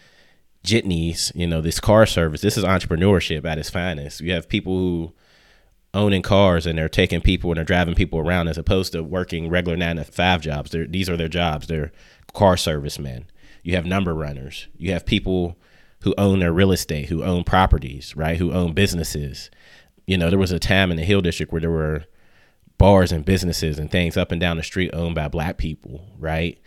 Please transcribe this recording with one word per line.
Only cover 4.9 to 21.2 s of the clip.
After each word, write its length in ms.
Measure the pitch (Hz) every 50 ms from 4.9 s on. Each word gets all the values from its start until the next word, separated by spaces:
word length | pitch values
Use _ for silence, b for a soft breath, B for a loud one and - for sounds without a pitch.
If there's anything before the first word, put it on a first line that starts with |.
| 87 85 82 82 - b b b b b b b b b b b b b _ _ -
owning 280 | 98 104 104 101 92
cars 440 | 90 - 101 98 101 92 87 85 80 87
and 100 | 80 80
they're 120 | 78 80
taking 320 | - - 92 85 87 85
people 300 | - - 92 85 - 87
and 60 | 82 82
they're 40 | 80
driving 320 | 73 92 87 87 85 85
people 240 | 107 98 82 - 80
around 300 | 76 82 90 90 85 82
as 80 | 78 82
opposed 340 | 78 - 95 95 92 -
to 100 | - 82
working 480 | 80 78 90 92 90 - 87 82 82 82
regular 280 | 85 90 87 87 82 87
nine-to-five 640 | 87 85 85 80 73 - - - 87 92 90 82
jobs. 300 | 76 78 73 73 69 -
They're, 140 | - 82 80
these 240 | - 85 95 95 90
are 60 | 87
their 140 | 85 82 80
jobs. 380 | 82 87 87 82 78 73 67 -
They're 260 | 82 78 73 71 - b b b b b b b -
car 240 | - 104 95 90 85
servicemen. 720 | - 85 78 73 71 73 - - 71 67 62 60 - - - b b b b b b
You 120 | 85 92
have 100 | 90 80
number 280 | 87 92 98 98 90 80
runners. 540 | 78 76 73 71 67 65 69 - - - - - -
You 140 | 80 90
have 140 | 92 85 -
people 520 | - 113 98 - 95 92 92 87 87 85 - b b b b b b b b b
who 100 | 104 - -
own 220 | 101 98 98 95
their 140 | 90 85 82
real 180 | 90 98 95
estate, 380 | 92 - - - 80 73 71 80
who 160 | 90 80 -
own 180 | 92 90 90 85
properties, 720 | - - 92 92 90 - 78 73 64 69 69 - - -
right? 220 | 73 78 80 82 82
Who 160 | 90 85 -
own 180 | 92 90 85
businesses. 800 | 80 95 101 92 90 85 78 - - 78 73 67 62 - - - b b b b b b b b b b _ -
You 100 | 95 90
know, 120 | 82 85
there 100 | 95 98
was 140 | 95 87 90
a 40 | 82
time 340 | - - 95 95 95 90
in 60 | 87 80
the 60 | 80
Hill 160 | 95 101
District 320 | 98